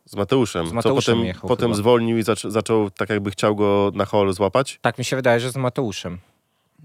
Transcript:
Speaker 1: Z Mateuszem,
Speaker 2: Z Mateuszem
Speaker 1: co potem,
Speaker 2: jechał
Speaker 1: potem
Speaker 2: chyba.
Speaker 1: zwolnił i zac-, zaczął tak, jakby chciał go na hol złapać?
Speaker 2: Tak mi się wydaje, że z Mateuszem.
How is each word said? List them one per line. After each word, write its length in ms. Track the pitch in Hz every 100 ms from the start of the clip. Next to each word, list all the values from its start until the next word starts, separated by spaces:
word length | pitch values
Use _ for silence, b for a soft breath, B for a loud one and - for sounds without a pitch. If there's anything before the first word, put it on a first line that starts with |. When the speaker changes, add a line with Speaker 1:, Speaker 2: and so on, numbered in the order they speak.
| _
Speaker 1:
Z 120 | 101
Mateuszem, 500 | 98 135 113 90 82
Speaker 2:
Z 60 |
Mateuszem 420 | 117 113 135 - 117
Speaker 1:
co 20 |
potem, 100 | 117
Speaker 2:
jechał 220 | 90 92
Speaker 1:
potem 200 | 120 120
Speaker 2:
chyba. 80 | 104
Speaker 1:
zwolnił 420 | 110 120 117 113
i 40 |
zac-, 280 | 110 104 104
zaczął 400 | 110 107 113 104
tak, 180 | - 101
jakby 220 | 107 101
chciał 260 | - 110 104
go 340 | 104 101 101 95
na 100 | 95
hol 280 | 107 98
złapać? 460 | 92 98 127 135 -
Speaker 2:
Tak 160 | 123 -
mi 60 | 123
się 120 | 131
wydaje, 240 | 127 117
że 100 | 127
z 40 | 131
Mateuszem. 600 | 127 - 120 92 87 90 _ _ _ _ _ _